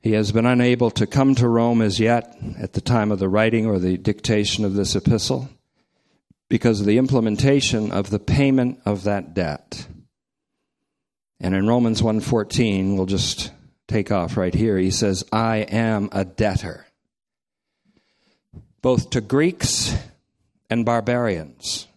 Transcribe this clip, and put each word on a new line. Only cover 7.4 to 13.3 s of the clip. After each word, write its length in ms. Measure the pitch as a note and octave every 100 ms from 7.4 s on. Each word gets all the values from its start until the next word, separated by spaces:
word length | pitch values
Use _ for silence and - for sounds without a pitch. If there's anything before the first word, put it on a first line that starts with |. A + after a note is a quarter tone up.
| C#3 C#3 C3 A#2+ G#2
of 180 | F#2+ G2
the 80 | G2+
payment 600 | - - C#3 C3 B2 B2 -
of 180 | G2+
that 300 | G2+ G2+ E2
debt. 540 | E2+ E2 C#2+ _ - - - _ _ _ _ _ _ _ _ _ _ _ _ _ _
And 120 | F#2
in 140 | F#2+ G#2
Romans 340 | A#2+ A#2 G#2+
one 200 | A2+ G#2+
fourteen, 760 | - A#2 G#2 - A#2 G2 F#2+ G2
we'll 120 | F#2+
just 440 | G2 -